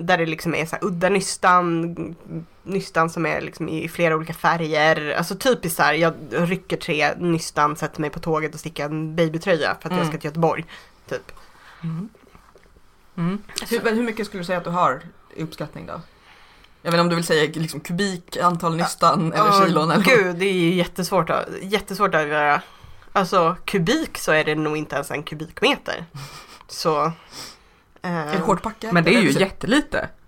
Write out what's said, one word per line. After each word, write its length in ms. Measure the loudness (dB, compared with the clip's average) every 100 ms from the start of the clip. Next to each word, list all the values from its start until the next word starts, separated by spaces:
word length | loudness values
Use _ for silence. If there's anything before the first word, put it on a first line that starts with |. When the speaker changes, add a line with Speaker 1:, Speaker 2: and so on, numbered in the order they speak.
Speaker 1:
där 180 | 0 0
det 80 | 0
liksom 280 | -2 -2
är 120 | -2 -2
så 100 | -4
här 80 |
udda 240 | -4 0 2
nystan, 840 | 2 -2 0 4 6 4 0 -2 -6 -10 -12 -12 -10 -12 -16
nystan 480 | -6 -6 -2 0 0
som 160 | 0 -2
är 140 | -2
liksom 280 | -6 -8 -6
i 200 | -6 -6
flera 280 | 0 0 0
olika 180 | -2
färger. 800 | -2 0 0 0 2 4 4 0 -2
Alltså 160 | -2
typiskt 420 | 0 2 2 0 2
så 60 |
här, 120 | 2
jag 200 | 4 2 0 -4
rycker 460 | -2 0 -2 -4 -6
tre 380 | -2 0 0 0
nystan, 580 | 0 0 -2 0 0 0
sätter 240 | -6 -4
mig 100 | -6
på 80 | -4
tåget 340 | -4 -2 -2
och 60 | -8
stickar 240 | -12 -8
en 320 | -6 -4 -4 0
babytröja 600 | 0 0 0 0 0 -2
för 80 | -4
att 40 |
jag 80 | -2
Speaker 2:
Mm. 60 | 0
Speaker 1:
ska 100 | -2
till 60 | -6
Göteborg, 360 | 0 0 0 -6 -14 -20 _ -10
typ. 240 | -10 -10 -20 -20 -20 -20 -12
Speaker 3:
Mm. 260 | -10 -8 -10 -14 -20 -20 _ -20 _ -20 -20 _ _ -4
Mm. 260 | -4 -4 -8 -10 -4
Speaker 2:
Hur, 100 | -2
men 120 | 0 -2
hur 60 |
mycket 240 | -2 -4 -8
skulle 140 | -8
du 40 |
säga 140 | -4 -4
att 60 |
du 60 | -2
har 300 | 0 0 -2 -8 -20 -18
i 80 | -12
uppskattning 440 | -10 -10 -12 -12 -14
då? 140 | -14 -16 _ -20 -20 -20 -20 -20 _
Jag 80 | -2
vet 60 | 0
inte 20 |
om 80 | 2
du 60 | 0
vill 80 |
säga 260 | 2 2 2
liksom 260 | -2 -6 -6
kubik, 560 | -6 -2 -2 -4 -8 0
antal 400 | 0 2 0 0
nystan 560 | -2 2 2 4 2
eller 120 | 2 4
Speaker 1:
Ja, 160 | 6 4
Speaker 2:
kilon 240 | 4 4
eller 140 | 4
Speaker 1:
gud, 320 | 6 6 4 0
det 80 |
är 80 | 0
ju 220 | 2 2
jättesvårt 560 | 2 0 -2 0 2 2
att, 180 | 0 -2 -8
jättesvårt 520 | -4 -4 -4 0 2
att 140 | 2 2
göra. 340 | 2 4 2 0 -20 -20 -20 -2
Alltså 440 | 0 4 4 4 2
kubik 540 | -2 0 2 2 0 -4
så 140 | 2
är 120 | 2
det 100 | 2
nog 220 | 0 0 -4
inte 180 | -4
ens 160 | -6 -4
en 120 | -8
kubikmeter. 800 | -8 -10 -10 0 0 0 -4 -8 -8 -14 -16 -18 -20 -20 -16
Så, 360 | -4 0 2 0 -4 -14 -16 -16 -18 _ _ _ -12
eh, 80 | -6 -4 -2
Speaker 2:
Är 40 |
det 60 | -2
hårt 240 | 0 0
packat, 300 | -2 -8 0
Speaker 3:
Men 120 | 2
det 60 | 6
är 40 | 6
Speaker 2:
eller? 120 | 6
Speaker 3:
ju 80 | 4
jättelite. 680 | 0 -2 2 2 2 -4 -6 -10